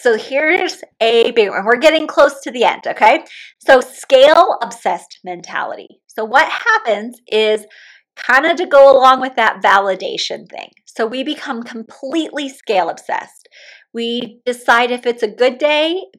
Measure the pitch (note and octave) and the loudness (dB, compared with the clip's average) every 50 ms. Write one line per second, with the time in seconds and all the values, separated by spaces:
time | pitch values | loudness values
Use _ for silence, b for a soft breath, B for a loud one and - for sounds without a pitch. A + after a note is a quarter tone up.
0 | - B3 A3 G#3+ - - C4+ C#4+ D#4 D#4 F4+ F#4 F#4 E4 - - - - _ - | -2 0 0 0 -2 -4 -4 -2 0 0 0 0 -2 -6 -8 -12 -18 -20 _ -2
1 | A3+ A3+ A#3 A#3 A3+ B3+ A#3+ A#3+ G#3 G3 - F3+ G3 A3 A#3+ B3 D4 D#4 D#4 D#4 | 0 2 2 2 2 2 2 2 0 0 -2 -4 -2 0 0 2 4 4 2 2
2 | D#4 - - E4 C#4+ C#4+ C#4 - - D#4 A#3 B3+ G#3+ F3 - - - - - - | 0 -2 2 2 2 2 2 -4 -12 -10 -4 -2 0 0 0 -2 -6 -8 -2 2
3 | G#3 A3 C#4+ E4 - B B B B B B _ _ - - B3+ B3 - - - | 2 2 2 2 -2 B B B B B B _ _ 4 4 4 4 0 -8 -18
4 | - - C4+ B3+ C4+ D4+ D#4+ - F#4 - - - A#3+ G3+ - - - F#3+ F3 F3 | -2 2 4 6 6 6 6 6 4 4 0 -4 -8 -10 -12 -8 -6 -6 -6 -6
5 | - - - - - F3+ F3 F3 F3 - - - C3 A2 A#2+ - F2 - _ _ | -8 -16 -20 -18 -16 -14 -14 -14 -14 -12 -10 -10 -8 -10 -12 -14 -18 -20 _ _
6 | _ _ _ G#3+ A3 G#3+ A#3+ D4 D#4+ - - - - A4 A4 - - A#3+ G3+ G3+ | _ _ _ -10 -6 0 0 2 2 0 -2 -6 -2 -2 -2 -2 -2 -2 -4 -4
7 | G#3+ A#3+ A#3+ - _ _ G#3+ G#3+ A3 G#3+ G#3+ G#3+ G#3+ B B B B B B B | -6 -10 -14 -18 _ _ -2 0 0 0 -2 -2 -6 B B B B B B B
8 | B _ _ - - - B3 C#4 D4+ E4 E4+ F4 F4+ - D4 C#4 C4+ C#4 C4 C4 | B _ _ -8 -2 0 2 2 2 0 -2 -2 -2 2 6 8 8 8 8 6
9 | B3+ B3+ C4 C4 C4+ C4+ C4+ A#3+ A3+ G#3+ - F#3+ A3 G3+ F#3+ G3 G3 G3 F#3 F#3 | 6 4 4 2 0 -4 -2 -2 -2 -2 -2 0 0 2 2 2 2 0 -4 -4
10 | F#3+ - - - - - - - - - - - - - _ _ _ _ - - | -6 -8 -8 -8 -8 -10 -10 -12 -14 -18 -20 -20 -20 -20 _ _ _ _ -8 -6
11 | A3+ A3 B3+ C4 C4 D4 D4 - - - A#3+ A#3 A#3+ - - A3+ A3+ - - - | -6 -6 -6 -6 -8 -8 -10 -10 -10 -10 -10 -10 -12 -14 -14 -16 -16 -18 -18 -16
12 | C#4 C4 D4+ E4 D#4 - - D4 C#4+ C4 - - _ - G#3 F3+ E3 E3 - - | -10 -6 -4 -4 -4 -6 -8 -10 -10 -10 -12 -10 _ -2 0 0 0 -2 -4 -10
13 | - - - - - - _ _ _ B B B B B B B B B - A#3 | -10 -10 -8 -8 -10 -12 _ _ _ B B B B B B B B B -12 -8
14 | A#3 A#3 A#3+ A#3+ A#3+ - - _ _ B3 A#3+ A#3+ - - A#3 A#3 B3 A#3+ B3 B3 | -8 -6 -6 -8 -8 -10 -14 _ _ -8 -8 -4 0 0 2 2 2 0 -4 -4
15 | B3 A#3+ A#3+ - A3+ G#3 G3+ - B3 B3+ B3 B3+ D4+ D4 D4+ D4+ D#4 E4 F4 F#4+ | -4 -6 -4 -2 -4 -6 -2 0 0 0 0 0 -2 0 0 0 0 -2 -4 -6
16 | F#4+ - _ | -10 -12 _